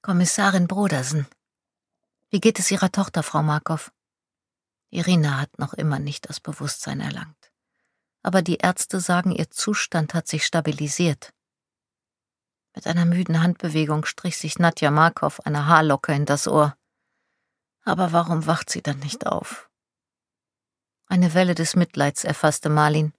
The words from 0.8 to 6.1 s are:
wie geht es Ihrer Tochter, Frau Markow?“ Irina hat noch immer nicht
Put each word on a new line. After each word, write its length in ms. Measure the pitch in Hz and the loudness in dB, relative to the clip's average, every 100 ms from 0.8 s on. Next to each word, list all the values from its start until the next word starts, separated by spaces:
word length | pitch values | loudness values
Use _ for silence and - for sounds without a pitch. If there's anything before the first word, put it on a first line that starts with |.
| 202 147 127 151 139 _ _ _ _ _ _ _ _ _ _ | 0 0 -2 -4 -6 _ _ _ _ _ _ _ _ _ _
wie 80 | 202 | 2
geht 220 | 226 214 | 2 2
es 100 | 180 | -2
Ihrer 220 | 196 190 | 0 0
Tochter, 320 | - 196 170 | 0 -2 -4
Frau 180 | - 151 | -2 0
Markow?“ 480 | 151 151 - 156 - _ _ _ _ _ _ _ _ _ _ | 0 -2 -2 -6 -8 _ _ _ _ _ _ _ _ _ _
Irina 500 | - 170 175 147 135 | -4 2 2 2 0
hat 180 | 143 - | -4 -8
noch 160 | 143 | -8
immer 240 | - 151 139 | -4 -2 -2
nicht 300 | 143 | -6